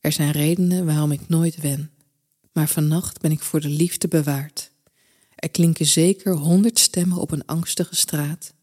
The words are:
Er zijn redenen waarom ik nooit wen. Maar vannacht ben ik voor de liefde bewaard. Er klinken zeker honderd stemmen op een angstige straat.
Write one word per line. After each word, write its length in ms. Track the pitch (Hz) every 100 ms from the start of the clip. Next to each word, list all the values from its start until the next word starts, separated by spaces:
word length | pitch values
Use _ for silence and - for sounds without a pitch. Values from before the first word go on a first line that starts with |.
Er 120 | 151
zijn 180 | 151 147
redenen 560 | 147 147 175 180 180 170
waarom 260 | 151 151
ik 160 | 147 -
nooit 280 | 165 165 160
wen. 340 | 147 139 151 _ _ _ _ _ _
Maar 160 | - 151
vannacht 520 | - 151 160 - -
ben 100 | 160
ik 100 | 151
voor 200 | - 156
de 80 | 147
liefde 400 | 147 175 - 175
bewaard. 640 | 165 147 139 147 - - _ _ _ _ _ _
Er 140 | - 160
klinken 380 | - 170 160 151
zeker 500 | - 170 196 - 175
honderd 420 | 147 180 220 233
stemmen 400 | - - 175 175
op 120 | -
een 160 | 151 -
angstige 500 | 165 170 - 175 -
straat. 580 | - 156 147 170 - _